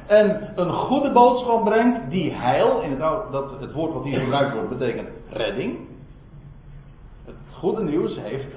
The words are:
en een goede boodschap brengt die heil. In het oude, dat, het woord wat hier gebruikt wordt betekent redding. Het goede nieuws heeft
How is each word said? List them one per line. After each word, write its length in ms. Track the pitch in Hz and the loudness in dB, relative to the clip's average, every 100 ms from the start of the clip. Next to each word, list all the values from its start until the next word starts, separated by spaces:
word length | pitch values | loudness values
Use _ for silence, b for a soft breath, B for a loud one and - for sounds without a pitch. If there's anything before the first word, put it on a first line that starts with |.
| - | 4
en 440 | 214 202 165 - - | 6 6 2 -4 -2
een 160 | 170 | -2
goede 400 | - - 277 277 | -2 0 0 4
boodschap 520 | 240 247 240 240 226 | 8 8 6 2 2
brengt 460 | 208 220 247 - - | 4 4 4 2 -2
die 220 | 185 147 | -2 -2
heil. 500 | - 120 139 226 254 | 0 2 4 4 2
In 100 | 160 | 0
het 100 | 135 | -2
oude, 300 | 156 143 - | 0 -2 -4
dat, 280 | 139 139 - | -6 -6 -8
het 120 | 123 | -8
woord 220 | 135 160 | -4 -4
wat 100 | 135 | -4
hier 160 | 139 131 | -4 -2
gebruikt 340 | 127 139 139 | 0 0 0
wordt 160 | 110 - | -2 -4
betekent 400 | 123 123 104 95 - - | -2 -4 -4 -8 -14 -12
redding. 480 | - 110 - 226 - - - - - - - - - - - - - - - - | -4 -4 -2 -4 -6 -12 -18 -20 -20 -20 -20 -20 -20 -18 -18 -20 -20 -20 -20 -20
Het 100 | - - | -18 -18
goede 300 | - - - | -4 -2 0
nieuws 340 | 175 156 220 - | 0 0 0 -4
heeft 280 | 107 131 135 | -6 -8 -8